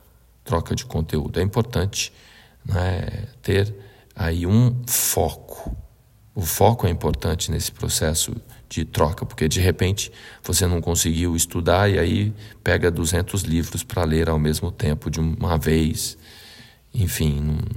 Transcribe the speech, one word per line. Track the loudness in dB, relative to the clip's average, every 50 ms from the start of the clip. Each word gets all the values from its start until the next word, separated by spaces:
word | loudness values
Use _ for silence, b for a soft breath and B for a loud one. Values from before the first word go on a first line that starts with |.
| -20 _ -20 _ _ _ _ _ -4
troca | -2 -2 0 0 -2 -4
de | -4 -4
conteúdo. | -4 -4 -4 -2 -2 -2 -2 -2 -2 -2 0
É | 0
importante, | 0 2 0 0 0 0 0 0 0 -2 -4 -6 B B B B B B B B B B _ -6
né, | -2 0 0 0 0 -2 -2 -4 -6 -6 -8 -10 -12 -14 -6
ter | -2 2 2 2 2 2 -2 B B B B B B B -6
aí | -4 -2 0 0 0 2
um | 4 6 6 6 4 2 0 -2
foco. | -2 -2 -2 0 0 2 2 0 0 -2 -6 -12 -16 -16 -12 -10 -10 -10 -10 -12 -16 _ _ _ _ _ _ -20 -12 -8
O | -6
foco | -4 -2 2 4 4 4 4 4 2
é | 0
importante | 0 0 0 0 0 0 0 -2 -2 -2 -2 -2
nesse | -2 -2 -4 -6
processo | -6 -6 -4 -2 -2 0 0 0 0 0 -2 -4 -6 -8 -10 B B B B -8
de | -4 -4 -4
troca, | -2 0 2 2 2 0 -2 -6
porque | -8 -2 0 0 2
de | 2 4
repente | 4 4 2 2 2 0 0 -2 -4 B B B B B B B
você | -4 -2 0 2 2
não | 2 2 0
conseguiu | 0 0 0 0 0 0 0 0 0 0 0
estudar | 0 -2 -2 -2 0 2 2 4 4 4 4
e | 4 2
aí | 2 2 2 2 0 0 -2 B B B B -4 0
pega | 0 2 2 2 2
duzentos | 2 0 0 0 0 0 0 -2 -2 -4
livros | -2 0 0 0 0 -2 -4 -8 -8
pra | -6 -2 -2 0
ler | 2 2 2 2 2
ao | 2 2
mesmo | 2 0 0 0 -2 -4
tempo | -4 -2 0 0 0 0 -2 -4
de | -2 -2
uma | -2 -2 -2 -2 0 0 0
vez. | 0 2 2 4 4 2 2 0 -2 -6 -8 -10 B B B B B B B B B B B B B B _ -2
Enfim, | 0 0 0 0 0 0 0 0 0
não, | 0 0 0 -2 -2 -4 -6